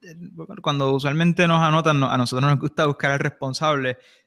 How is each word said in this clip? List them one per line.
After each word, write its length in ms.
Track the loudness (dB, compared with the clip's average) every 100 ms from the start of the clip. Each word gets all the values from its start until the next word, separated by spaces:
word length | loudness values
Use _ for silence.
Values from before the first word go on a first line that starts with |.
eh, 140 | -20 -20 -20 -18 -18 -8
cuando 300 | -4 -2 0
usualmente 540 | 0 0 0 2 2 2
nos 140 | 4
anotan, 380 | 4 2 2 2
no, 100 | 2
a 80 | 0
nosotros 320 | -2 0 2
nos 100 | 2
gusta 260 | 0 -2 -2
buscar 240 | 0 -2
al 80 | -2
responsable. 760 | -4 -6 -8 -4 -2 -2 -2 -6 _ _